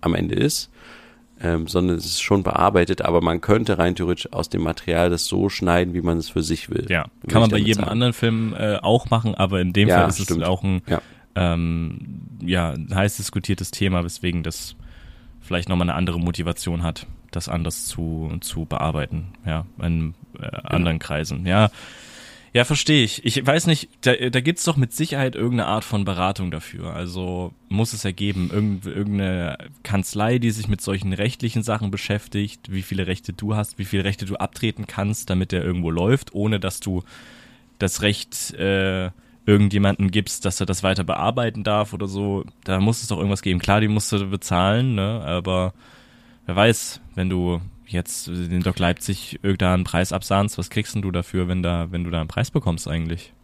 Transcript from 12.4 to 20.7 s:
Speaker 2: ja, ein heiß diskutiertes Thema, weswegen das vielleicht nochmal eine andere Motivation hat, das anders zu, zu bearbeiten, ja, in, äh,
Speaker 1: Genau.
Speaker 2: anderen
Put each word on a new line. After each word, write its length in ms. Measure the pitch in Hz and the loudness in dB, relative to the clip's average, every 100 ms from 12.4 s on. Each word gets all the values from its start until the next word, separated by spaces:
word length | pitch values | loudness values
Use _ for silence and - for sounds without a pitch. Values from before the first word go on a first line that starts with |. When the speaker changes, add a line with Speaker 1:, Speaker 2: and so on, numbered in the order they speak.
Speaker 2:
ja, 280 | 90 90 85 | 0 0 0
ein 220 | 69 76 | -2 -2
heiß 240 | 92 104 - | 2 2 0
diskutiertes 540 | 101 101 - 95 92 | -4 -4 -2 -2 -4
Thema, 320 | - 98 90 | -2 0 2
weswegen 400 | 87 - 90 85 | -2 -4 -2 -2
das 320 | 80 - - - - - - - - - | -4 -6 -12 -14 -18 -18 -20 -20 -20 -20
vielleicht 300 | - 87 90 | -4 -2 0
nochmal 200 | 90 87 | 0 2
eine 80 | 71 | 0
andere 220 | 90 87 | 0 0
Motivation 640 | 87 85 85 85 - 85 | -2 -2 -4 -4 -4 -2
hat, 240 | 85 82 - - - | -2 -4 -12 -18 -10
das 180 | 87 - | -8 -4
anders 360 | 85 82 - - | -2 -2 -4 -8
zu, 520 | - 82 80 78 80 | -6 -4 -4 -4 -6
zu 240 | - - 80 | -6 -6 -4
bearbeiten, 640 | - 80 78 71 82 90 - 85 | -2 0 -2 -4 -6 -8 -8 -4
ja, 200 | 80 90 - | -4 -4 -6
in, 320 | 87 82 80 85 - - | -2 0 -2 -6 -20 -12
äh, 40 | - | -10
Speaker 1:
Genau. 80 | - | -10
Speaker 2:
anderen 360 | - | -4